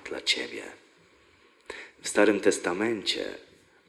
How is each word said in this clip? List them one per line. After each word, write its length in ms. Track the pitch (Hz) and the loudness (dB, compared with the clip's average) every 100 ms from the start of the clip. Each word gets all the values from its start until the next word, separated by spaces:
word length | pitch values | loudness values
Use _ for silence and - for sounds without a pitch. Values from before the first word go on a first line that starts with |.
dla 160 | - - | -10 -6
ciebie. 420 | - - - - - - _ _ _ _ _ _ _ _ - - - - | -2 -2 -4 -10 -14 -16 _ _ _ _ _ _ _ _ -16 -14 -14 -12
W 60 | - | -2
Starym 320 | - 104 98 | 4 6 6
Testamencie 1000 | 98 87 92 90 113 110 - - 50 - - - _ _ | 4 2 0 -2 0 -2 -2 -4 -4 -10 -18 -20 _ _